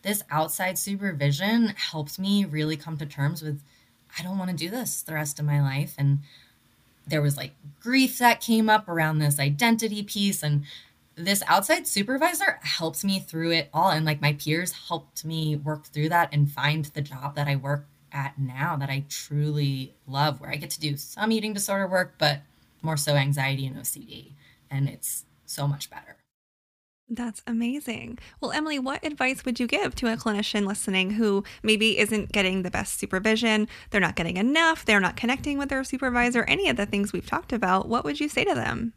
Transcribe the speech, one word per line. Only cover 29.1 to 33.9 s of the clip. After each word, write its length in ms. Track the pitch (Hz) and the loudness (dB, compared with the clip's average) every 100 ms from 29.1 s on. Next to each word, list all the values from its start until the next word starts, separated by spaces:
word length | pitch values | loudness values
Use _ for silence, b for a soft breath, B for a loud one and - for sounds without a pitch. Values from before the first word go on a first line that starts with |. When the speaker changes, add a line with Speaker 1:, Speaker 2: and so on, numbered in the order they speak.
| 294 262 262 262 | 0 0 0 -4
Speaker 2:
would 120 | 240 | -2
you 80 | 240 | 0
give 280 | 302 370 | 0 0
to 180 | - 240 | 0 0
a 40 | 226 | 0
clinician 500 | 226 208 214 214 196 | 0 0 0 0 0
listening 460 | 208 - 190 185 | -2 0 2 2
who 300 | 208 220 196 196 B | 2 4 2 0 B
maybe 360 | 214 214 220 - | 2 4 4 4
isn't 340 | 208 214 - | 2 2 0
getting 300 | 208 190 190 | 0 2 0
the 80 | 180 | -2
best 280 | 180 202 - | -4 -4 -6
supervision, 680 | 202 190 220 220 233 214 214 B | -2 0 2 2 4 2 0 B
they're 120 | B | B